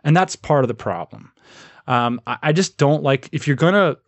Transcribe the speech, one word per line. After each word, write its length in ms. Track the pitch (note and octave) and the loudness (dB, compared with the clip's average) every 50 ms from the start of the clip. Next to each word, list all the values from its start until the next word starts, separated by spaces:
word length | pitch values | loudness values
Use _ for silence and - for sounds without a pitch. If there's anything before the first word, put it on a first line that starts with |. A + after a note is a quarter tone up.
| - | 0
And 140 | D3+ D#3 F3+ | 2 2 2
that's 180 | F#3 F#3 - | 2 0 -4
part 280 | - - - D3+ C#3+ B2+ | -14 -4 0 0 2 2
of 40 | A#2 | 0
the 60 | A#2 | -2
problem. 580 | G#2+ - A2+ F2+ E2+ D2 - - - - - _ _ _ - - - - - - - - | -6 -6 -8 -6 -6 -8 -12 -14 -20 -20 -20 _ _ _ -20 -20 -20 -20 -20 -20 -20 -6
Um, 340 | - B2+ A#2+ A#2+ A#2+ A#2+ A#2+ - | -2 -2 0 0 0 -4 -4 -8
I, 120 | A#2+ A#2+ - | -8 -10 -4
I 120 | - D3+ D#3 | -2 0 0
just 240 | F3 F#3+ - _ - | 0 0 -2 _ 0
don't 260 | D3 C#3 D3+ D3 D3 | 2 2 2 2 2
like, 260 | C#3 C3+ C3 - - | 0 0 -2 -2 -6
if 140 | - C3+ - | -10 -8 -2
you're 100 | C#3+ C#3 | -2 -2
gonna 420 | - D#3 E3+ F#3+ G#3 F#3+ D#3 B2+ - _ | 2 2 2 4 4 2 0 -2 -4 _